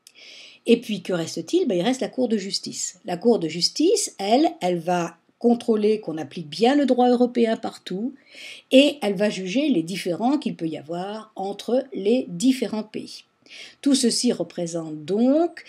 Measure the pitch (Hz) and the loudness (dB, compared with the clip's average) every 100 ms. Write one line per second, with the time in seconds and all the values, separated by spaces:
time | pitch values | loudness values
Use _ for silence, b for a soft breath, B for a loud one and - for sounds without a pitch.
0 | - B B B B B - 233 226 202 | -20 B B B B B 2 2 2 -8
1 | - 175 165 165 165 339 311 175 202 262 | -4 -4 -4 -8 -2 -2 0 0 0 -2
2 | 302 - 240 220 190 180 - - - - | -4 -4 -2 -2 -4 -8 -8 -10 -12 -12
3 | 190 175 233 202 160 170 165 - 330 440 | -10 -2 2 2 0 -2 -4 0 2 2
4 | - - 196 247 330 330 185 180 165 175 | -2 -6 2 4 2 0 -2 -2 0 0
5 | 170 - _ - 240 233 - 214 208 214 | -2 -8 _ 0 2 2 2 2 2 0
6 | 170 156 143 180 151 165 233 294 262 247 | -4 -8 -8 -10 -10 2 4 4 2 4
7 | 247 247 247 247 220 220 - - - 185 | 4 4 2 2 0 0 -6 -12 -10 -6
8 | 247 - B B B B B 262 285 277 | -6 -8 B B B B B 6 6 2
9 | 208 190 208 185 190 226 302 185 160 180 | -4 0 0 -2 -2 0 2 0 -2 -6
10 | 190 160 233 294 208 170 165 147 139 170 | -4 -2 0 0 -2 -6 -6 -8 -8 -8
11 | 190 220 220 - 196 196 - 247 262 - | -8 -10 -14 -8 -8 -6 -2 -2 -2 -4
12 | 202 247 - 175 254 262 202 214 208 - | 2 2 0 0 2 2 -2 -4 -8 -12
13 | - - - _ _ B B B 277 269 | -12 -16 -20 _ _ B B B 2 4
14 | 233 - 247 - 170 - 170 170 160 156 | 2 2 0 0 -4 -6 -6 -6 -6 -10
15 | 147 208 254 302 339 - | -4 2 4 4 2 -4